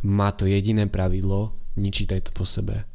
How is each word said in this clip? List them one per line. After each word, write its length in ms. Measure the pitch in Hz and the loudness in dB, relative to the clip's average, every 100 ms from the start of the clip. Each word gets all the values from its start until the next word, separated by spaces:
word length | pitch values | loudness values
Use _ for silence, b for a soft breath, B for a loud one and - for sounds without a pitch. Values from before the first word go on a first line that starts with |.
Má 280 | 104 101 101 101 | 2 2 2 0
to 100 | 95 | 2
jediné 400 | 101 101 107 104 | 2 2 2 2
pravidlo, 680 | 95 92 92 95 98 104 - - - | 0 0 2 2 0 0 -4 -2 0
nečítaj 500 | 101 95 98 95 - | 0 0 0 0 -2
to 20 | - | -2
po 100 | 92 | -2
sebe. 400 | - 73 - - | -2 -2 -4 -6